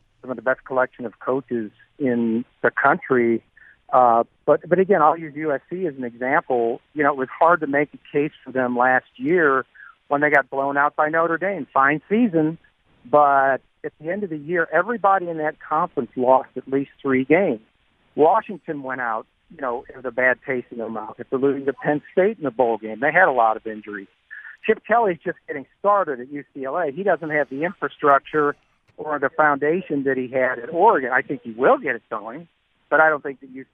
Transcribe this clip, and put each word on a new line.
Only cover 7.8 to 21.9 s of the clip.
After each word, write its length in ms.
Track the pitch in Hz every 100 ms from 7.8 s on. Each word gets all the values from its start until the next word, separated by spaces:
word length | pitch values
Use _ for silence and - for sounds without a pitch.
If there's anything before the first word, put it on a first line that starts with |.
| 147
a 60 | 131 -
case 180 | 147 151 -
for 80 | -
them 260 | 127 123 120
last 280 | 127 127 - _
year 500 | 135 180 151 135 - - - _ _
when 140 | 143
they 100 | 147
got 180 | 143 135
blown 280 | 139 139 139
out 180 | 143
by 140 | 147 151
Notre 300 | 165 165 160
Dame. 280 | 185 190 127
Fine 260 | 139 135 156 -
season, 480 | 208 247 165 156 165 _ _ _ _
but 560 | 123 147 143 139 135 127 - _
at 100 | 151 -
the 120 | 156
end 100 | 196
of 80 | 202
the 80 | 156
year, 300 | 147 175 160
everybody 560 | 156 185 233 196 196 175
in 100 | 165
that 200 | 151 156
conference 540 | - 156 175 - 120
lost 360 | - 123 131 - -
at 120 | 131
least 240 | 139 139 _
three 220 | 139 131
games. 380 | 131 160 190 110 _ _ _ _ _
Washington 720 | - 156 220 208 180 - 151
went 160 | 131 131
out, 260 | 123 110 - _ _
you 100 | 160
know, 240 | 135 120 -
with 120 | 127 127
a 60 |
bad 260 | 120 127 123 -
taste 220 | 127 -
in 80 | 120
their 100 | 113
mouth 280 | 110 107 117
after 180 | 117 131
losing 300 | 139 135 139
to 60 |
Penn 280 | 127 151